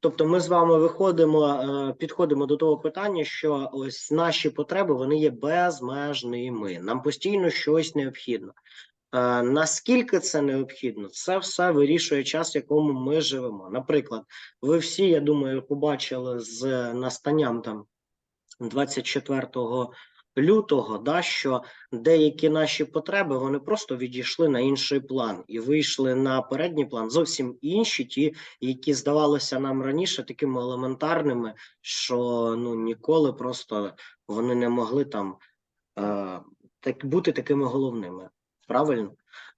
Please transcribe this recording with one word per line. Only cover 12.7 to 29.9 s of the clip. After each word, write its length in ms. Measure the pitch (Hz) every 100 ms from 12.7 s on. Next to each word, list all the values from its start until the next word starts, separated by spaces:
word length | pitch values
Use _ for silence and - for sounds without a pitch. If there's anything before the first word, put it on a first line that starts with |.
| 151 151
ми 280 | 135 131 156
живемо. 500 | 143 135 127 104 92
Наприклад, 520 | 110 131 156 131 - - - - _
ви 160 | 131 165
всі, 300 | 160 - 196
я 120 | 160
думаю, 420 | 143 151 135 135
побачили 800 | 131 143 151 147 - 131 127 120
з 520 | 110 113 131 127 120
настанням 680 | 120 127 - - 151 139 117
там 220 | 113 107 101 _ _ _ _ _ _ -
двадцять 460 | 120 120 143 135 -
четвертого 840 | 143 - 135 131 131 117 127 123 - - _ _ -
лютого, 600 | 151 214 202 139 104 107
да, 240 | 120 165
що 400 | 175 - 139 127 - - -
деякі 560 | 123 117 165 151 151 160
наші 360 | 156 151 -
потреби, 540 | 151 160 151 202 180 131
вони 200 | 135 143
просто 380 | 139 208 - 127
відійшли 520 | 127 127 127 - 165
на 120 | 127
інший 400 | 131 135 - 139
план 440 | 135 131 117 92 -
і 140 | 113
вийшли 540 | 117 151 143 - 131
на 280 | 127 135 131
передній 420 | 127 139 170 156 135
план, 240 | 120 110
зовсім 480 | 139 160 - 127 123
інші, 440 | 143 190 226 -
ті, 300 | 127 - 151 151 - -
які 340 | 123 127 -
здавалися 680 | 135 143 147 151 147 - 131
нам 220 | 135 135
раніше 400 | 131